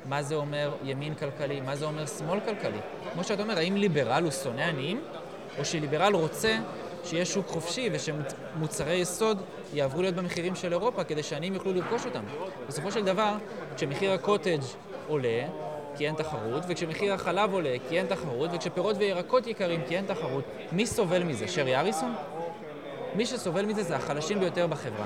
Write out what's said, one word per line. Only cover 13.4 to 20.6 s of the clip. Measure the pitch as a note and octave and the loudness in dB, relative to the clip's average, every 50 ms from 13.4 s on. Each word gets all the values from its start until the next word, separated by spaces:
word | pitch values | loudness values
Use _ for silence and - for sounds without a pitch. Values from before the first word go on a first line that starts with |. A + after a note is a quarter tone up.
| G#3 - - - E3+ D3 C#3+ | -4 -6 -8 -8 -8 -8 -4
כשמחיר | - D#3+ C#3 C#3+ E3 F#3+ F#3+ | -2 -2 -2 0 0 2 2
הקוטג' | F#3+ F#3 - G3+ G#3 G3+ - F#3+ E3 D3 C3 A#2 - - - - - - - - | 2 2 4 4 4 4 4 2 2 2 0 -4 -8 -10 -12 -12 -10 -10 -4 0
עולה, | D#3 D3 B2+ A#2 A2+ A#2 C3 D#3+ D3+ D3+ D3+ D3+ D3+ D3+ D3 C#3+ C#3+ | 0 2 2 2 2 2 0 -2 -6 -6 -6 -6 -6 -8 -8 -8 -4
כי | C#3 D3 | -2 -2
אין | D3 D#3 | 0 0
תחרות, | D3+ D#3 D#3 D3+ A2+ G#2+ A2+ A#2+ D3+ F3 F3+ | -2 -2 -2 -2 -2 -2 -2 -2 -2 0 -2
וכשמחיר | F3 - E3+ D#3+ D#3+ - G#3 G3+ F#3+ | -2 -2 -2 -4 -2 0 2 2 2
החלב | - - F#3 E3+ F#3+ G#3 G#3 | 2 0 0 2 4 4 4
עולה, | F#3+ F#3+ E3 C#3 B2 A#2+ - - | 4 2 2 2 0 -2 -2 0
כי | D#3+ F3 | 2 2
אין | F#3+ | 2
תחרות, | - F#3+ - F3 D#3 A#2+ A#2+ D3+ E3+ | 2 0 -2 -2 -2 0 0 0 0
וכשפירות | E3+ E3 - F3 - F3+ F3 G#3 G#3+ F#3+ | 0 -2 -4 -2 0 0 2 2 2 4
וירקות | G#3 G3+ F#3 F3 F3 - B3 B3+ - | 2 2 2 0 2 4 4 4 4
יקרים, | A#3 G#3+ - G3 F3 E3+ D#3+ D3 - | 2 -2 0 0 2 2 0 0 0
כי | D#3+ | 0
אין | F#3 G3 | 0 0
תחרות, | F#3+ F#3+ - D#3+ C3+ C3 C#3 C3+ - - - | 0 -2 -2 -2 0 0 -2 -2 -4 -8 -10